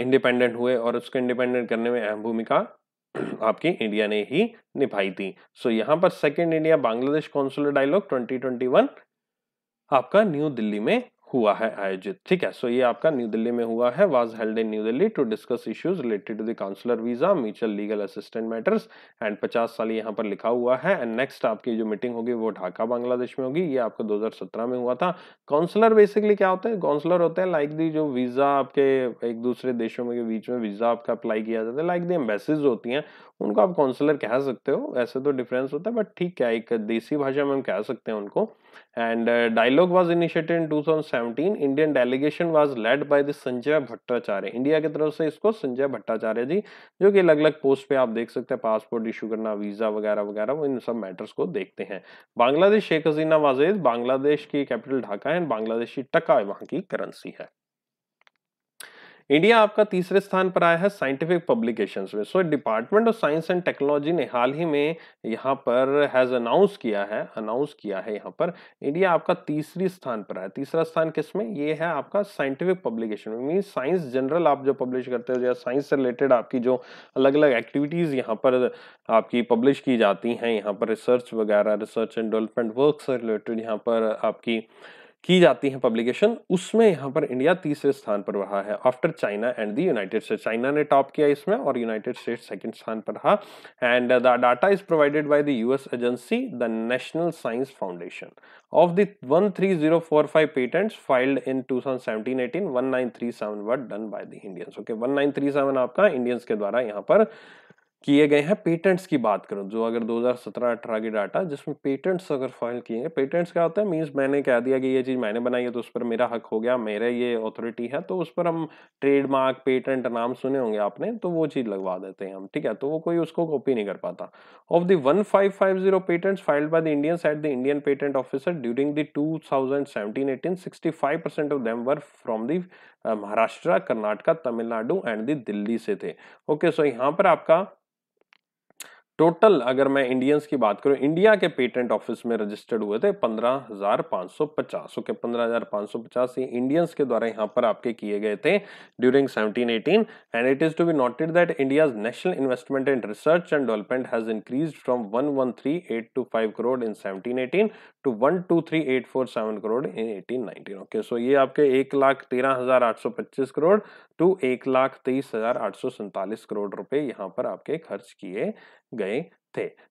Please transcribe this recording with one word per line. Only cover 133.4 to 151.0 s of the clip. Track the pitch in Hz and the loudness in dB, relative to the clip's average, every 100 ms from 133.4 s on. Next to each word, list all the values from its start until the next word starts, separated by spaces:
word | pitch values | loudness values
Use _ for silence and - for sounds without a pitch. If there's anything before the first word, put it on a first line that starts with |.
| 110 - 165 190 | 0 0 0 0
कर्नाटका, | - 113 107 107 - | 0 -2 -2 -2 0
तमिलनाडु | 160 127 117 113 113 123 180 | 0 -2 -4 -4 -4 -2 -2
and | 120 107 | -2 -4
the | 117 151 107 | -2 -4 -4
दिल्ली | 104 104 113 | -4 -2 -4
से | - 95 | -4 -6
थे। | 90 - - - - | -6 -12 -18 -10 -4
ओके, | 151 170 | 0 0
so | 160 147 | 2 0
यहाँ | 117 139 | 0 0
पर | 175 190 | 2 4
आपका | 151 - 165 196 _ _ _ _ _ _ _ _ _ _ - - - _ - | 4 4 2 0 _ _ _ _ _ _ _ _ _ _ -20 -20 -20 _ 2
टोटल | 165 170 220 165 | 2 6 6 6
अगर | 120 131 135 | 2 2 2
मैं | 139 127 | 2 0
इंडियंस | 127 135 147 - | 0 2 0 0
की | 139 | 0
बात | 107 101 | 0 2
करूं, | 139 139 | 0 2
इंडिया | 143 165 214 202 | 0 4 4 4
के | 180 | 2
पेटेंट | - 123 127 120 | 0 -2 0 -2
ऑफिस | 107 - 113 120 | -2 -4 -6 -4
में | 113 | -2
रजिस्टर्ड | 104 104 - 113 | -4 -8 -6 -4
हुए | 104 107 | -2 0
थे | 202 | 0
पन्द्रह | 196 117 110 117 135 117 | 0 -2 0 0 -2 -6
हजार | 101 101 131 | -4 0 0
पाँच | - 98 92 | -2 -6 -6
सौ | - 151 | -6 -4
पचास। | 147 - 90 - 123 | -4 -6 -8 -10 -10
ओके, | 113 | -8
पन्द्रह | 107 120 117 | -6 -4 -2
हजार | 117 117 | -2 -2
पाँच | 110 104 104 | -4 -6 -6
सौ | 120 | -10
पचास | 113 123 123 135 | -6 -4 -2 -4
ये | 131 | -6
इंडियंस | 120 131 160 165 | -4 0 0 0
के | - 135 | -2 -2
द्वारा | 113 117 | 0 -2
यहाँ | 107 107 123 | -4 -4 0
पर | 117 | 0
आपके | 101 120 | 0 -4
किए | 110 104 104 | -6 -6 -4
गए | 107 104 | -2 -2
थे | 151 196 - - - - | 0 0 -2 -20 -20 0
during | 127 139 131 | 4 4 2
seventeen | 113 107 123 120 | 0 -2 0 0
eighteen। | 113 147 214 208 - _ 117 | 0 2 2 2 -8 _ 0
And | 127 | 2
it | 139 | 2
is | 160 156 | 0 2
to | 170 | 0
be | 151 | 2